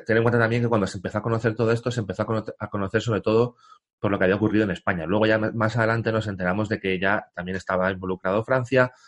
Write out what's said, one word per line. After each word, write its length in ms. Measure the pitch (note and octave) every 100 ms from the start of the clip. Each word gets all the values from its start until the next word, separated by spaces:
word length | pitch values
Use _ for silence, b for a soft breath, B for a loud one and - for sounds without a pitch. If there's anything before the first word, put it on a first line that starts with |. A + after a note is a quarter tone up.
| -
ten 120 | A2
en 60 |
cuenta 140 | A#2 A#2+
también 240 | A2 A#2+
que 60 | A#2
cuando 180 | A2+ F#2
se 120 | G2
empezó 220 | F#2 G#2+
a 40 |
conocer 320 | A2 A2+ A#2 G#2+
todo 160 | A2+
esto, 200 | A#2 B2
se 100 | A#2
empezó 220 | F#2+ F#2
a 20 | G#2
cono-, 200 | A2 - -
a 100 | G#2
conocer 320 | G2+ G2 A2
sobre 200 | A#2 G2+
todo 340 | A2 A2 B2 - b b _ _
por 120 | G#2
lo 60 | G2
que 80 | F#2
había 100 | G2+
ocurrido 300 | G#2+ G#2 A2
en 60 |
España. 340 | F2 - F2+ D#2+
Luego 220 | G#2 A2
ya 80 | A2
m-, 180 | A2
más 240 | A2+ G#2+ A#2
adelante 340 | A2 A2+ A2+
nos 160 | A2 G#2
enteramos 400 | F#2+ F2+ G2 G#2
de 140 | G#2
que 180 | G2 F#2
ya 320 | G2 G#2 -
también 220 | - F2+ F#2+
estaba 340 | - F#2 F#2
involucrado 540 | F#2+ F#2 F#2 F#2+ G#2
Francia, 480 | A2+ C3 B2 B2+ B2+ b